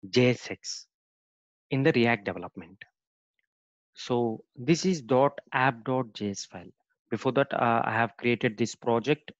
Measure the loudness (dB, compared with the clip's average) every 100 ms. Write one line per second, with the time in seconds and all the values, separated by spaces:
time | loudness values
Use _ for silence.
0 | -2 2 2 2 -6 -14 -12 -16 -16 _
1 | _ _ _ _ _ _ _ 0 2 4
2 | 2 2 -2 -8 -10 -14 -18 -20 -20 _
3 | _ _ _ _ _ _ _ _ _ -18
4 | -4 0 0 -4 -12 -12 0 0 2 -2
5 | 2 4 4 0 -6 0 0 0 -4 -4
6 | -4 -6 -6 -6 -10 -16 -20 _ _ _
7 | _ -4 0 0 0 0 2 2 0 0
8 | -2 -2 0 0 0 0 -4 -2 0 0
9 | 2 -2 -4 -20